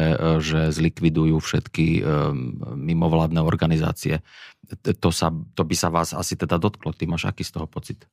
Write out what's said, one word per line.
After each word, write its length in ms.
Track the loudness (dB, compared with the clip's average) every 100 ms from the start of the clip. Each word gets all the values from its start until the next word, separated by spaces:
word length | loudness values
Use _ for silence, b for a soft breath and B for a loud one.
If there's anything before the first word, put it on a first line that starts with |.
| 4
e, 0 | 2 2 2
že 320 | 2 2 2
zlikvidujú 640 | 2 0 2 0 4 4 2
všetky, 500 | 0 -2 -2 0 2 2
e, 40 | 2 0 0 -2 -6 -8 -8 -6
mimovládne 640 | -2 2 4 4 2 2
organizácie? 800 | 2 2 2 2 0 -2 -2 -4 B B B B -18 -8
T-, 120 | -4 0
to 160 | 0
sa, 160 | 2 0
to 360 | -2 -6 -4 -2
by 80 | 0
sa 160 | 0
vás 240 | 0 0 -2
asi 200 | -6 -4
teda 200 | -2 0
dotklo. 400 | 0 -2 -8 -6
Ty 80 | -4
máš 200 | -4 -4
aký 160 | -4
z 160 | -6 -8
toho 80 | -8
pocit? 400 | -10 -12 -14 _